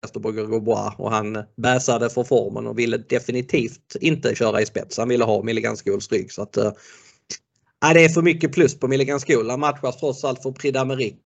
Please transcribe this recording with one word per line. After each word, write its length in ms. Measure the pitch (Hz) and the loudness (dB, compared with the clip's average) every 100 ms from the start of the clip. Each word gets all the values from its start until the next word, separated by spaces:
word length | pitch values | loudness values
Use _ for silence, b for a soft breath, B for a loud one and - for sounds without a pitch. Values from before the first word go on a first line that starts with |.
Westerborg 340 | 107 - 110 110 | -12 -8 -6 -6
Robois, 580 | 107 113 107 110 104 110 | -4 -2 0 -2 -2 -6
och 120 | 107 | -2
han 340 | 110 104 110 107 - | -2 -2 -6 -10 -4
bäsade 540 | 120 127 127 117 120 | 0 2 2 0 0
för 140 | 127 | -2
formen 420 | 120 127 101 110 117 | 2 2 2 -6 -6
och 120 | 113 | -2
ville 180 | 117 113 | 0 0
definitivt 1000 | 113 123 - 123 123 - 113 - _ - | -2 -2 -2 -4 0 0 0 -8 _ -2
inte 340 | 151 160 120 | 0 0 -2
köra 260 | 110 113 110 | 0 0 0
i 60 | 107 | -2
spets. 320 | - - - | -4 -8 -4
Han 100 | 117 | 0
ville 160 | 120 | 2
ha 180 | 113 104 | 2 0
Milligan 340 | 110 113 113 110 | 0 -2 -2 -4
School 240 | - 101 | -2 -4
stryk, 320 | - 107 - | -2 -4 -4
så 100 | - | -10
att, 140 | 104 - | -6 0
eh, 160 | 107 104 B B B B _ - _ _ _ _ | -2 -2 B B B B _ -18 _ _ _ _
ja, 140 | 151 | 4
det 100 | 165 | 8
är 40 | 160 | 8
för 140 | 165 | 6
mycket 300 | 170 165 147 | 2 2 -2
plus 260 | 156 143 - | 4 2 2
på 100 | 127 | -2
Milligan 320 | 135 139 143 | 0 0 -2
School. 300 | 139 135 110 | 2 2 2
Han 100 | 127 | -2
matchas 360 | 147 143 131 123 | -2 -2 -6 -4
trots 280 | 151 131 | -6 -4
allt 180 | 139 127 | -4 -4
för 100 | 135 | -8
Prix 260 | 127 143 135 | -4 -2 0
d'Amérique 380 | 131 135 117 - _ | -2 -2 -4 -6 _